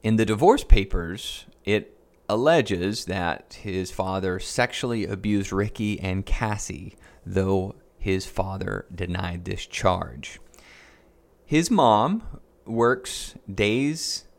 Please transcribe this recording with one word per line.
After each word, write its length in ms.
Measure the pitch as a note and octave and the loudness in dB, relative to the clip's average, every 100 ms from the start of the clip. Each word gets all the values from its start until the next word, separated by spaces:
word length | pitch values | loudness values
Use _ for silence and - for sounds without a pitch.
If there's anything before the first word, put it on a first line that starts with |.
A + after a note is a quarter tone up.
In 140 | A2 A2 | 2 2
the 100 | G#2+ | 2
divorce 380 | G#2+ E3+ C#4 | 4 6 4
papers, 800 | - G#2+ F#2+ F#2 E2+ G2 - - - _ | 8 6 6 -4 -4 -8 -10 -12 -18 _
it 320 | - G#2 - _ _ _ - | 0 0 0 _ _ _ -2
alleges 760 | G#2+ C#3 E3 A2+ F2+ F#2+ A2 | 2 6 4 4 0 -2 -2
that 540 | - F#2 E2+ C#2 - - | -4 -2 -2 -4 -10 -12
his 280 | G#2 F#2 F#2 | -6 -4 -4
father 500 | - F#2+ F#2+ F#2+ F#2 | -4 -2 -2 -2 -4
sexually 640 | - - B2 - B2+ A#2 G2+ | -4 -2 -2 -2 -4 -4 -4
abused 460 | G2 G#2 G2+ F#2+ | -4 0 0 0
Ricky 480 | F#2+ G#2+ - G#2+ G2+ | -2 -2 -2 -4 -2
and 260 | F#2+ F#2 - | -2 -4 -2
Cassie, 720 | - A2 G#2 - - G2 - - - | -2 -2 -4 -8 -12 -14 -18 -20 -18
though 520 | - F#2+ F#2+ G2 F#2+ - _ _ | -4 -2 2 0 -2 -12 _ _
his 280 | G2+ F#2+ - | -2 -2 -2
father 600 | - F#2+ F#2+ F#2+ G2 - | -4 -4 -4 -6 -6 -8
denied 520 | F2 F2 F2 F2 F2 | -10 -6 -4 -6 -6
this 200 | F2 G2 | -8 -8
charge. 760 | - - F#2+ F2+ - B1 - - - - - - - _ _ _ _ _ | -8 0 2 2 -4 -10 -16 -18 -20 -20 -20 -20 -20 _ _ _ _ _
His 260 | - D3+ E3+ | 0 0 2
mom 540 | G#3+ B2 G#2+ B2+ A3 - - - _ | 4 6 6 4 0 -6 -14 -18 _
works 680 | - A2+ A#2 B2+ - - - - - | -6 2 4 2 -4 -10 -12 -14 -10
days 720 | G2 G#2 A2+ C#3+ D#3+ - - - | 0 2 2 0 -2 -6 -8 -10